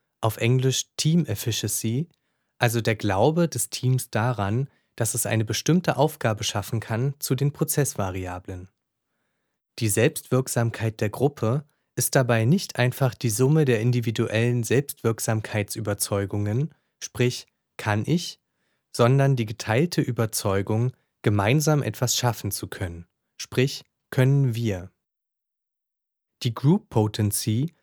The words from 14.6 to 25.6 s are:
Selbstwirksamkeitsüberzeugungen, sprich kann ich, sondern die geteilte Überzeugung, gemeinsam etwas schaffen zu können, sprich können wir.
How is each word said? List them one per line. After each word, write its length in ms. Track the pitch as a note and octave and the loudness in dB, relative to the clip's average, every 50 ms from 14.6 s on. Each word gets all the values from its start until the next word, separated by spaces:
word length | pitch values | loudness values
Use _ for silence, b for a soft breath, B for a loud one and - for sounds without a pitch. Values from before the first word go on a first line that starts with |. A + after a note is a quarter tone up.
| A2+ | 0
Selbstwirksamkeitsüberzeugungen, 2000 | - A2 C3+ C#3+ - - _ - A2+ A2 - - - A2 A2 - - - G#2+ G2+ - - A2+ A2 A2 G2+ - - - G#2+ G2+ G2+ G2 - G#2 G#2 G#2 G#2+ B2+ D#3 D#3+ b b b b b b - | 2 2 2 0 0 -4 _ -2 -2 -2 0 -2 -2 -2 -2 -2 -2 -2 -2 -2 -4 -6 -6 -4 -4 -4 -4 -2 -2 0 -2 -2 -2 -2 -2 -2 0 0 -2 -2 -4 b b b b b b -16
sprich 420 | - - - B2 B2 B2 - - _ _ _ _ _ _ | -8 -2 0 0 0 0 -4 -10 _ _ _ _ _ _
kann 280 | - - A2 G#2 G#2+ G#2 | -6 -2 0 0 0 0
ich, 340 | - D#3 F3 E3+ - - _ _ _ _ _ _ _ _ _ _ _ - | 0 0 0 -2 -4 -12 _ _ _ _ _ _ _ _ _ _ _ 0
sondern 400 | - A#2+ A#2+ C3+ C#3 C#3 C#3 C3+ | 2 4 4 6 6 4 4 2
die 100 | A#2+ A2+ | 2 0
geteilte 540 | G#2 - - - - A2 B2+ E3+ F3 - E3 | -4 -6 -6 -2 0 2 2 2 0 0 -2
Überzeugung, 920 | C3+ B2+ A#2 - A2+ G#2 - - - G#2 F#2+ G2+ G2 - G#2+ A2+ B2 B2+ - _ _ _ _ _ - | -2 0 0 0 0 -2 -2 -2 0 0 0 0 0 0 0 0 0 -2 -4 _ _ _ _ _ 0
gemeinsam 600 | A#2 G#2 G2+ G2 G#2+ C#3 D#3 D3 D#3 D3+ C#3+ A2 | 2 2 4 4 4 4 4 4 4 2 2 2
etwas 320 | A2+ G2+ - B2+ A#2+ - | -2 -2 -2 -2 -2 0
schaffen 360 | - - B2 A2 - - G2+ | 0 0 0 0 -2 -4 -6
zu 160 | - - - | -6 -6 -8
können, 380 | - - - G2 E2+ E2+ E2+ E2+ _ _ _ _ _ _ | -10 -8 -8 -8 -8 -8 -10 -16 _ _ _ _ _ _
sprich 480 | - - - - B2+ B2+ C#3 - - - _ _ _ _ - | -16 -12 -4 0 0 0 0 0 -6 -14 _ _ _ _ -4
können 460 | - C3+ B2+ C3 C#3 C#3 C3+ B2 A2 | 2 2 4 4 4 4 4 2 0
wir. 340 | A#2 A#2 G#2+ G2 F2 F2+ F#2 _ _ _ _ _ _ _ _ _ _ _ _ _ _ | 0 -2 -2 -2 -4 -6 -12 _ _ _ _ _ _ _ _ _ _ _ _ _ _